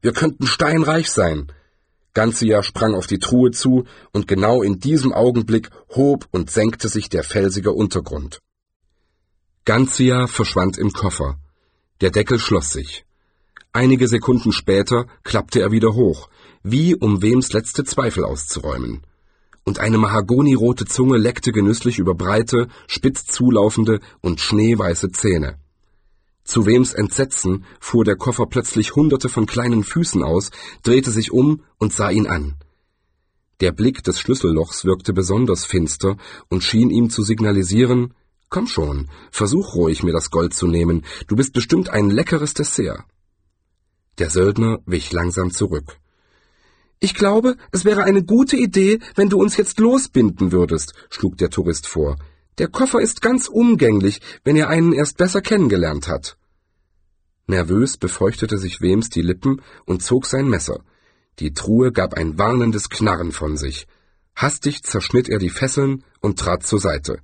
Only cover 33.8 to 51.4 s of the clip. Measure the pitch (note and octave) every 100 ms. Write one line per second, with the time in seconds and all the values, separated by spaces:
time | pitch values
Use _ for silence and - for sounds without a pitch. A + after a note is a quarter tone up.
33.8 | A2+ C3 - F2+ - C3 F#2 D#2 E2 -
34.8 | F#2+ F#2 - F#2+ F2+ G2 B2 F2+ - F#2+
35.8 | D#2+ - F#2+ G2 - - - F#2 - A2
36.8 | A#2+ G#2+ A#2 A2+ G#2 A2 G#2+ G2+ F2+ G#2
37.8 | B2 B2+ B2 _ _ _ _ - A3+ -
38.8 | D2+ C#2+ C#2 - - - G#2 D3+ G3 E2+
39.8 | E2 D#2+ F2+ E2 D#2 E2 F2 - F2+ E2+
40.8 | E2+ E2+ - - - G#2 C3+ B2+ A2+ F3
41.8 | F3+ A2 G2+ G2+ F3 E3 D3 - D3 -
42.8 | G2 - - _ _ _ _ _ _ _
43.8 | _ _ _ - D#2+ F2 F#2+ G#2 A2+ A2+
44.8 | - F2 - E2+ F2 F2 F#2 F2 G2 D#2
45.8 | C#2+ - _ _ _ _ _ _ _ _
46.8 | _ _ F#3+ - G3+ G#3 B3 B3 - F#3
47.8 | F#3 G3+ F#3+ G3 F3 A3+ C4+ C4+ A#3+ F#3
48.8 | F#3+ A3 - - G#3 F#3+ G3+ - G3+ -
49.8 | A3 C4 C4 - A2 - F#2+ F2+ E2+ E2
50.8 | - - - - G2 F2